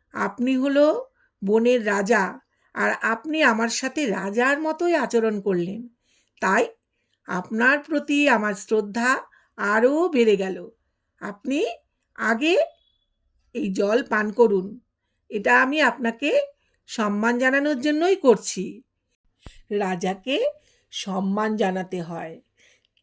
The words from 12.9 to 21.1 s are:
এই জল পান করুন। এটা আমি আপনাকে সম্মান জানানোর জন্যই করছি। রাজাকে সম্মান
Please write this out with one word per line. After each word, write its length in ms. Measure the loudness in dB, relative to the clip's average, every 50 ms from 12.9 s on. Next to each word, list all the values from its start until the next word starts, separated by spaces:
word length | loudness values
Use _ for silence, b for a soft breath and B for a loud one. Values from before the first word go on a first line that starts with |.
| _ _ _ _ _ _ _ _ _ _ _ _ -10
এই 120 | -6 -6 -4 -2
জল 260 | -2 0 2 2 0 0 0
পান 160 | -2 -2 -2 -2
করুন। 340 | 2 4 4 4 4 0 -2 -4 -12 -16 _ _ _ _ _ _ _ _ _ -10
এটা 220 | -8 -4 2 4 4 4
আমি 160 | 4 4 2 2
আপনাকে 480 | 2 2 0 0 -4 -4 -4 -2 -2 0 0 0 0 -2 -8 _ _ _ _ _ _ -14
সম্মান 440 | -6 -4 -2 -2 -2 0 0 0 0 2
জানানোর 380 | 2 2 2 2 0 0 -2 -2
জন্যই 360 | -2 -2 0 2 2 2 2 4 6
করছি। 380 | 4 4 4 4 -8 -8 -6 -8 -10 -10 -16 -20 _ _ _ _ _ _ _ _ _ _ B B B B B B B
রাজাকে 680 | -4 -2 -2 -2 -2 -2 -4 -4 -6 -4 -4 -4 -2 0 -2 -2 -4 b b b b b b b -12
সম্মান 560 | -12 -8 -6